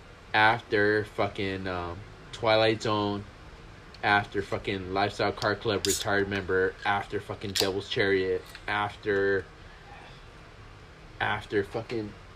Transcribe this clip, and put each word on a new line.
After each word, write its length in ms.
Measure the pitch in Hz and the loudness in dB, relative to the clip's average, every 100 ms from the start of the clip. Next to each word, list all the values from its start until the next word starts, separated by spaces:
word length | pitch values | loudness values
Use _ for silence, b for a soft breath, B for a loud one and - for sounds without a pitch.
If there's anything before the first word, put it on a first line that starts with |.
| - - - | -20 -20 0
after 720 | 110 110 113 - 107 104 107 104 - | 6 6 6 2 4 4 4 0 -2
fucking, 500 | 101 - 95 95 95 | -2 0 -4 -4 -4
um, 300 | 90 87 87 - - - | -4 -4 -8 -12 -16 -16
Twilight 500 | - 113 110 110 110 | -2 4 6 6 4
Zone, 420 | 113 107 104 101 101 - - - - - - - | 0 0 0 -2 -6 -16 -18 -18 -18 -18 -18 -4
after 380 | 110 101 101 104 | 4 4 4 -4
fucking 500 | 95 107 - 98 92 | -2 -4 -2 -4 -2
Lifestyle 380 | 98 104 - 104 | 0 0 2 -2
Car 220 | - 107 | 0 0
Club 320 | 98 113 98 101 | 0 0 0 2
retired 420 | 92 107 101 98 | 0 0 0 0
member, 460 | 101 92 92 95 - | -2 0 2 2 0
after 340 | 104 101 - 101 | 0 0 -2 -6
fucking 320 | - 98 101 | -6 -8 -4
Devil's 360 | 92 95 98 - | 0 0 0 -4
Chariot, 560 | 123 98 95 92 92 - - - | 0 4 4 2 -2 -4 -12 -4
after, 760 | 104 104 - 107 98 98 95 - - B B B B B B B - - - - - - - - - | -2 -2 -4 0 2 2 2 -2 -16 B B B B B B B -20 -20 -20 -20 -20 -20 -20 -18 -6
after 440 | 107 104 - 104 | -4 -4 -2 -2
fucking 480 | 98 117 - 117 104 - - | -2 -6 -4 -6 -6 -10 -18